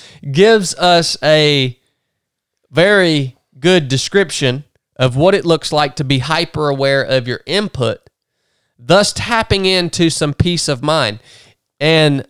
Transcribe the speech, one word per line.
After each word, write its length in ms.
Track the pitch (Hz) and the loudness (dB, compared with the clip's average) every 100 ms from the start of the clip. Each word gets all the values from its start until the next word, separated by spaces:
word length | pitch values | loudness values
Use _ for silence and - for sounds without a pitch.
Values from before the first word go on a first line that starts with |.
| - - 143 | -20 -16 -4
gives 420 | 139 208 220 175 - | 2 4 4 0 -2
us 420 | 180 175 165 - | 2 2 0 -2
a 540 | 147 156 151 143 131 - _ _ _ _ _ _ _ _ _ | 2 2 4 2 -2 -6 _ _ _ _ _ _ _ _ _
very 680 | 131 190 208 175 151 131 - _ 131 | 0 4 4 2 0 -4 -8 _ _
good 300 | 160 185 135 | 2 2 2
description 760 | 131 - 196 175 - 135 127 - _ _ - | -4 0 -2 -2 -2 -2 -4 -10 _ _ -2
of 220 | 131 127 | -2 2
what 180 | 175 196 | 2 2
it 100 | 165 | 0
looks 280 | 160 - | -2 0
like 220 | 151 147 - | -2 -2 -4
to 60 | |
be 160 | 135 135 | -2 -2
hyper 500 | 131 160 - 156 151 | 0 -4 -4 -4 -4
aware 340 | 135 139 139 | -2 0 0
of 240 | 127 131 120 | 0 -2 -2
your 140 | 120 - | -8 -4
input, 640 | 185 214 - 113 104 _ _ _ _ _ _ _ _ | -4 -4 -4 -4 -4 _ _ _ _ _ _ _ _
thus 320 | 120 180 208 | 2 2 2
tapping 520 | - 202 226 220 196 190 | -4 -4 -4 -2 -2 0
into 440 | 185 175 - 165 | 0 -2 0 -2
some 240 | - 151 | 0 -4
peace 340 | 139 175 170 - | 0 -2 0 -4
of 140 | 131 | -4
mind. 380 | 147 160 117 107 - - _ _ _ _ | -2 0 -2 -6 -16 -20 _ _ _ _
And 460 | 151 160 151 139 | 0 2 2 0